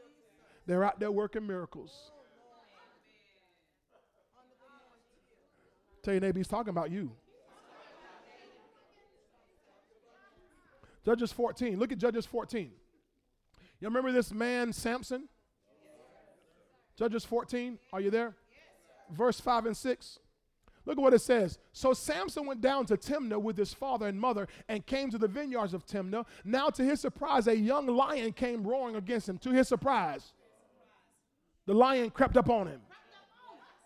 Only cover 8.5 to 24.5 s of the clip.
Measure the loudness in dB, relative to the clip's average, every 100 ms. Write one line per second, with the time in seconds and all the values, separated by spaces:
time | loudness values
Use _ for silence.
8.5 | -20 -20 _ _ _ _ _ _ _ _
9.5 | _ _ _ _ _ _ _ _ _ -20
10.5 | _ _ _ -20 _ 0 0 0 -2 -4
11.5 | -2 -4 -2 -2 0 -2 -2 -6 -8 -6
12.5 | -8 -10 -14 _ _ _ _ _ _ _
13.5 | _ -20 _ -4 -2 2 2 0 -2 -2
14.5 | -2 -2 -4 -4 -4 -6 -10 -10 _ _
15.5 | _ _ _ -20 -20 -20 -20 -20 _ _
16.5 | _ _ _ _ -4 -2 -2 -2 -4 -2
17.5 | -6 -6 -10 -10 -4 0 0 -2 -8 _
18.5 | -20 -20 _ _ -20 -16 0 0 2 2
19.5 | 2 0 -4 -2 -4 -6 -20 _ _ _
20.5 | _ _ _ -6 4 8 6 6 2 2
21.5 | -4 _ -2 2 2 0 -4 -4 -6 -6
22.5 | 0 2 2 2 0 0 -4 -2 -2 -2
23.5 | -2 -4 -4 -4 -2 -2 -2 0 0 -4